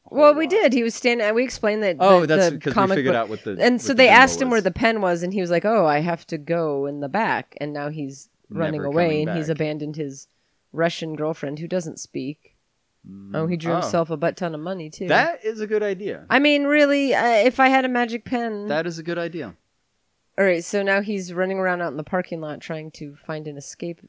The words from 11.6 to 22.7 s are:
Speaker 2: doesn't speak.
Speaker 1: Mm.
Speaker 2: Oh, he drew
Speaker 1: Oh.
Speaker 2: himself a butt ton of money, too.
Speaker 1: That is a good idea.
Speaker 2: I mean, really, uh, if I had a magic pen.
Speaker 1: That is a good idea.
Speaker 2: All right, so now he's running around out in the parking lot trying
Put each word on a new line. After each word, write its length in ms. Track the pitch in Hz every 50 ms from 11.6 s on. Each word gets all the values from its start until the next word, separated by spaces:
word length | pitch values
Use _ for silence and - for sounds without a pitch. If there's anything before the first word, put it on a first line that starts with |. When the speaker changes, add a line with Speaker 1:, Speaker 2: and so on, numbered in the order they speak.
| 165
Speaker 2:
doesn't 320 | 165 180 185 160 160 - -
speak. 580 | - - - 139 131 135 151 - _ _ _ _ _ _ _ _ _ _ _ _ - 95
Speaker 1:
Mm. 200 | 95 98 98 98 101
Speaker 2:
Oh, 120 | 156 160
he 100 | 170 180
drew 160 | 165 160 170 170
Speaker 1:
Oh. 80 | 175
Speaker 2:
himself 300 | 165 113 139 170 165 156
a 80 | 165 147
butt 180 | 170 165 143
ton 180 | - 185 170 160
of 60 | 151
money, 300 | 156 180 190 185 156 156
too. 180 | - - 190 175
Speaker 1:
That 380 | 151 214 277 330 339 - -
is 140 | 220 226 214 214
a 40 |
good 160 | 202 214 214 214
idea. 440 | 202 196 180 214 175 101 73 78 -
Speaker 2:
I 120 | 214 262
mean, 240 | 285 294 294 285 285
really, 500 | 285 294 302 294 277 285 285 277 269 -
uh, 240 | - 175 240 233 214
if 200 | 208 254 240 -
I 100 | 262 262
had 180 | 269 269 262
a 20 | 262
magic 380 | 247 240 240 226 226 233 -
pen. 420 | - 262 240 233 226 214 202 208 208
Speaker 1:
That 180 | 143 160 165
is 120 | 175 165 165
a 40 | 156
good 140 | 170 170
idea. 380 | 170 170 170 165 165 131 98 82 _ _ _ _ _ _ _ _ _ _ _ _ _ _ _ _ -
Speaker 2:
All 60 | 196
right, 180 | 190 175 165 170
so 200 | - - 202 196
now 180 | 196 196 202
he's 320 | 202 208 208 196 185 175 175
running 260 | 175 185 185 190 190
around 220 | 185 185 180 175
out 120 | 175 160 123
in 40 |
the 80 | 151 147
parking 380 | - - 185 175 - 180 165 156
lot 180 | 151 143 -
trying 300 | - -